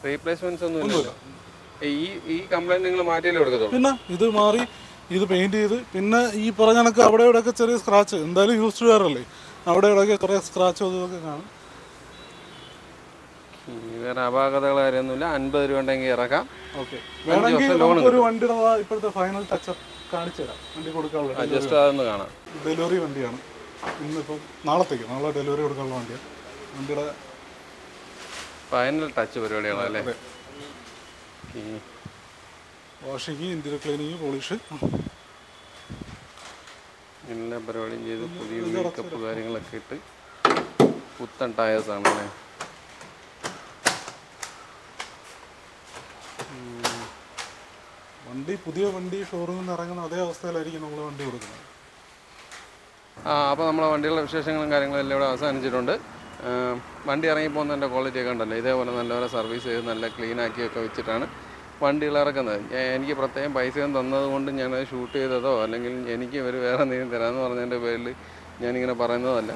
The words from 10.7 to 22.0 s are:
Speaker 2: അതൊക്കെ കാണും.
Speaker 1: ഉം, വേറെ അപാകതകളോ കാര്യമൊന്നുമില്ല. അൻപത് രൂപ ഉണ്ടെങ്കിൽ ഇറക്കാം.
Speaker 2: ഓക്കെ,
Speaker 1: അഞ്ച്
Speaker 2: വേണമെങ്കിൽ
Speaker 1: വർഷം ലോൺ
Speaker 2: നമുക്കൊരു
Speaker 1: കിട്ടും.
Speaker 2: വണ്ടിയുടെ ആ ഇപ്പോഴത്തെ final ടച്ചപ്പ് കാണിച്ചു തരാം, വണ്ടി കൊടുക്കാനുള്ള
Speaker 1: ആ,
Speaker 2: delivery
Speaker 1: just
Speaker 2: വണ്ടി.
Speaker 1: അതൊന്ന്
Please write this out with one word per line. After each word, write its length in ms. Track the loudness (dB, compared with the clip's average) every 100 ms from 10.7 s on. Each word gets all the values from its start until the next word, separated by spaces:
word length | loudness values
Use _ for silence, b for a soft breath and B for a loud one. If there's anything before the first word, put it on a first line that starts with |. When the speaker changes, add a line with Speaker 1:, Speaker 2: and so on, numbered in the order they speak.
| 2
Speaker 2:
അതൊക്കെ 380 | -2 -2 -6 -8 -8
കാണും. 180 | -10 -12 -20 -20 -20 -20 -20 -20 -20 -18 -18 -20 -20 -20 -20 -20 -20 -20 -20 -20 -20 -20 -20 -14
Speaker 1:
ഉം, 120 | -12 -10 -8
വേറെ 180 | -4 0 2
അപാകതകളോ 540 | 4 4 4 4 4
കാര്യമൊന്നുമില്ല. 420 | 4 2 0 -2 -2 0
അൻപത് 280 | 0 2 2
രൂപ 100 | 2
ഉണ്ടെങ്കിൽ 280 | 2 0 2 2
ഇറക്കാം. 300 | 2 2 0 -12 -12 -10
Speaker 2:
ഓക്കെ, 140 | -8 -10
Speaker 1:
അഞ്ച് 340 | -12 -8 4
Speaker 2:
വേണമെങ്കിൽ 360 | 6 6 6 6
Speaker 1:
വർഷം 140 | 6
ലോൺ 80 | 8
Speaker 2:
നമുക്കൊരു 260 | 10 8 8
Speaker 1:
കിട്ടും. 100 | 6
Speaker 2:
വണ്ടിയുടെ 280 | 4 2 4 4
ആ 20 | 4
ഇപ്പോഴത്തെ 260 | 2 -2 -2 0
final 260 | -2 -2 -4
ടച്ചപ്പ് 320 | -4 -4 -10 -10 -18 -8
കാണിച്ചു 280 | -6 -4 -6
തരാം, 160 | -8 -8 -14 -10
വണ്ടി 160 | -6 -6
കൊടുക്കാനുള്ള 380 | -4 -2 -2
Speaker 1:
ആ, 20 | -2
Speaker 2:
delivery 140 | 0 0
Speaker 1:
just 180 | 4
Speaker 2:
വണ്ടി. 100 | 6
Speaker 1:
അതൊന്ന് 220 | 6 6